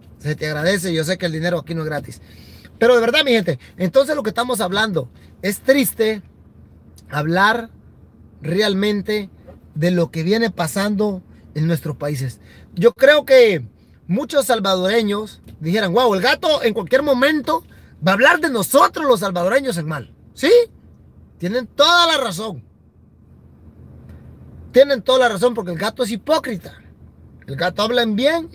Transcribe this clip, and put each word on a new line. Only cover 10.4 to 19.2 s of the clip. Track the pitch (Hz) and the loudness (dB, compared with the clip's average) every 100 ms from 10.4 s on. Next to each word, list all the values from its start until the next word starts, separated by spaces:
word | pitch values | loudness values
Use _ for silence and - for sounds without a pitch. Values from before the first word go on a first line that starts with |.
| 226 | -2
pasando | - 160 202 208 202 208 185 - - - | -2 -4 -2 -2 0 -2 -4 -12 -20 -14
en | 151 160 | -4 -2
nuestros | 165 127 120 | -2 -4 -8
países. | 147 139 127 - - - - | -6 -6 -8 -10 -20 -20 -16
Yo | 175 226 | 0 0
creo | - 277 302 262 | 4 4 4 4
que | 262 233 170 113 _ _ - - | 6 6 2 -4 _ _ -20 -6
muchos | 196 294 294 - | -4 -2 -2 0
salvadoreños | 226 190 185 185 233 208 202 214 - - - | 0 0 0 0 0 0 -4 -6 -14 -20 -12
dijeran, | 156 208 196 | -4 -2 0
Wow, | 202 254 190 | 2 2 2
el | |
gato | 233 302 320 294 | 0 0 0 0
en | 226 | 0
cualquier | 214 165 254 | -2 0 0
momento | 294 247 277 311 247 320 - - - - 170 | 2 2 2 0 -2 -4 -4 -20 -20 -4 0
va | |
a | 196 | 4
hablar | 277 349 | 4 4
de | 311 | 0
nosotros | 233 180 277 359 - 294 | -2 2 4 4 2 0
los | |
salvadoreños | 220 | 0